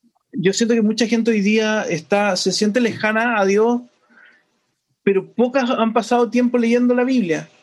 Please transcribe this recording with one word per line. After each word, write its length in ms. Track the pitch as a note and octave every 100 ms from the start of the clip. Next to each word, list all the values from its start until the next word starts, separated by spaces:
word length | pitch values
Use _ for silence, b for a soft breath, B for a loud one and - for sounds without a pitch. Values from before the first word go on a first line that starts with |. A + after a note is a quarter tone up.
| _ _ _
yo 200 | C4 F3
siento 220 | F#3+ A3+
que 80 | A#3
mucha 240 | G#3 A3 A#3
gente 240 | A3+ A3+
hoy 100 | A3
día 420 | G3 A3 G#3+ G#3+ -
está, 480 | E3 - G3+ G#3 F#3
se 160 | F#3+
siente 280 | F#3 G#3 A#3
lejana 600 | A3+ - G#3+ A3 A#3+ A3+
a 60 | F#3+
Dios, 340 | G3+ A3+ A#3+ A#3+ _ b b b b b _ _ _ _ _
pero 240 | - F#3+ E3
pocas 380 | - B3 C4+ A#3+
han 240 | B3 A3+
pasado 340 | A#3 - A#3+ A#3+
tiempo 300 | B3 B3 B3
leyendo 360 | A#3 A#3+ B3
la 100 | B3
Biblia, 440 | B3 B3+ F3+ D#3 D#3 _